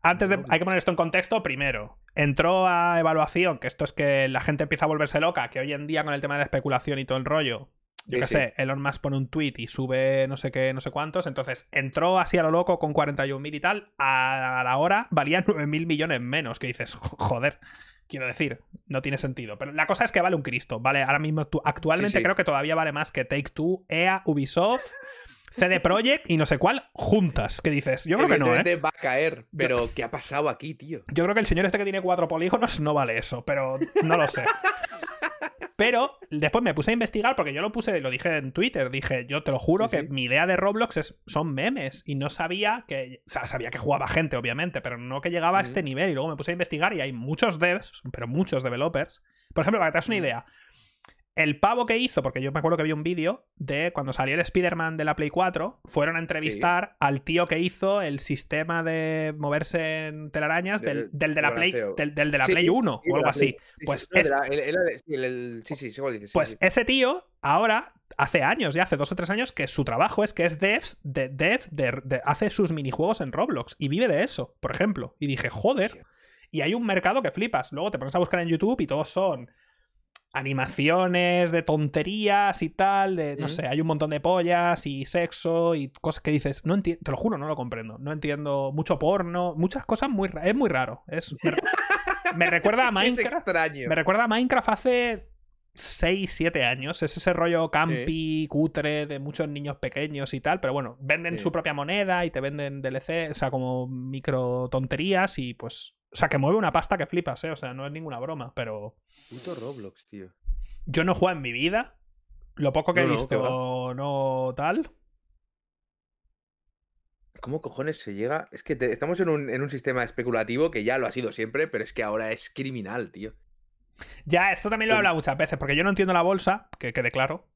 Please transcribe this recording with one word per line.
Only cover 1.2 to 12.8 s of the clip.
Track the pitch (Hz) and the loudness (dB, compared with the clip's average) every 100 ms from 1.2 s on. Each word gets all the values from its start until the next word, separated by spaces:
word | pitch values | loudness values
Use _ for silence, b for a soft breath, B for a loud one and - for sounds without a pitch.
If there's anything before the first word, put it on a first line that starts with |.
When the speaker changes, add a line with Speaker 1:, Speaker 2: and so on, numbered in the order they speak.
| 180 220 | 2 0
Speaker 1:
primero, | 156 135 143 113 107 - - | 0 -2 -2 -2 -8 -16 -10
entró | - 147 139 160 185 185 | 0 2 4 4 4 4
a | 175 175 170 | 4 4 4
evaluación, | 160 160 151 175 180 147 | 4 2 2 2 0 0
que | 170 | -6
esto | - | -4
es | 147 | -6
que | - 143 139 135 | 0 2 4 2
la | 131 | 0
gente | - 147 | -2 -2
empieza | 147 160 156 | -2 0 0
a | |
volverse | 156 147 151 | 2 0 2
loca, | 160 170 117 | 0 0 -4
que | 135 | -4
hoy | 135 | -6
en | 143 147 | -6 -2
día | 156 | -2
con | 151 | 0
el | 143 | -2
tema | 143 143 | -2 -2
de | |
la | 143 | 0
especulación | 139 135 151 - 139 | -2 0 0 0 -4
y | 131 | -2
todo | 131 | -2
el | 127 | 2
rollo, | 156 143 113 - _ _ - - | 0 2 -2 -8 _ _ -12 -4
yo | 123 | -2
Speaker 2:
Sí, | |
Speaker 1:
qué | 117 | 2
Speaker 2:
sí. | 151 | 2
Speaker 1:
sé, | 123 - | 2 0
Elon | 135 139 | -2 0
Musk | 139 135 | -2 -2
pone | 143 139 | -2 -2
un | 131 | -2
tuit | 156 147 117 | 0 -2 -4
y | 110 | -8
sube | - 131 131 131 135 135 | -6 -2 2 2 2 0
no | 135 | -2
sé | 139 | -4
qué, | 139 131 | 0 0
no | 131 | 0
sé | 139 | -4
cuántos, | - 156 185 170 | -4 -4 -4 -4
entonces | 135 131 127 - | -4 -6 -6 -4
entró | 147 135 151 165 185 | -2 -2 2 4 4
así | 165 175 | 4 2
a | |
lo | 160 | 4
loco | 165 180 | 2 2
con | 175 | 0